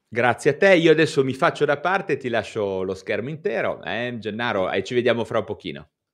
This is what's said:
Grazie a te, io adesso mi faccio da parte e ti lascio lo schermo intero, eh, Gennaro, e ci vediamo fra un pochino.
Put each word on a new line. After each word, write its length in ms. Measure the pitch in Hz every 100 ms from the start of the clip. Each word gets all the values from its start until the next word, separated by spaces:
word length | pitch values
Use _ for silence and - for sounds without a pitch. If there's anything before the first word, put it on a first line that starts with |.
| _
Grazie 380 | 117 120 117 151
a 60 | 139
te, 180 | 196 185
io 160 | 165
adesso 320 | 156 156 -
mi 100 | 135
faccio 300 | 127 165 151
da 160 | 147 143
parte 340 | 175 190 185
e 40 | 156
ti 100 | 127
lascio 560 | 113 101 113 101 95
lo 100 | 95 95
schermo 340 | - 104 120
intero, 520 | 156 202 214 123 78
eh, 340 | - 101 123 120
Gennaro, 500 | 104 107 120 101 92
e 140 | 87
ci 100 | 98
vediamo 300 | 123 120 117
fra 160 | 110 117
un 60 | 104
pochino. 440 | 101 90 69 - _ _